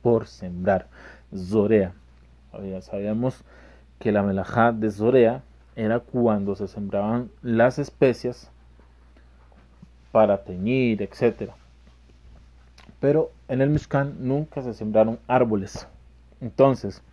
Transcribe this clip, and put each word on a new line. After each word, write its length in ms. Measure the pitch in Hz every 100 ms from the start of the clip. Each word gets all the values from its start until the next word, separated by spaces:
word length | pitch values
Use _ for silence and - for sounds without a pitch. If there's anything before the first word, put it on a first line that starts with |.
por 240 | 120 113 -
sembrar 640 | - 90 87 92 95 - - - - - 95
zorea. 580 | 90 107 104 110 92 - _ - - _ _ 107
Ya 180 | 98 95
sabíamos 640 | - 101 104 107 127 - - - - - _ -
que 120 | 110
la 120 | 104
melajá 480 | 98 98 90 120 117
de 180 | 113 110
zorea 540 | 101 110 131 113 131 - - _ -
era 240 | 107 117
cuando 560 | - 123 117 104 98 98
se 120 | 98
sembraban 640 | - 98 101 104 120 123 -
las 340 | 123 113 123 123
especias 720 | 143 - 131 120 123 - - _ _ - - _ _ _ _ _ _ - _ _ - _ _
para 320 | 113 104 98
teñir, 600 | - 90 104 131 123 104
etcétera. 520 | 101 - 120 - 104 - _ _ _ _ _ - - - - _ _ _ - -
Pero 320 | 139 151 - - -
en 120 | 127
el 80 | 139
Mishkan 460 | 151 - 139 139 -
nunca 440 | 127 139 151 147
se 100 | 123
sembraron 460 | 107 107 107 220 226 -
árboles. 600 | - 220 208 190 - - - - _ _ -
Entonces, 640 | 117 - 135 123 101 - _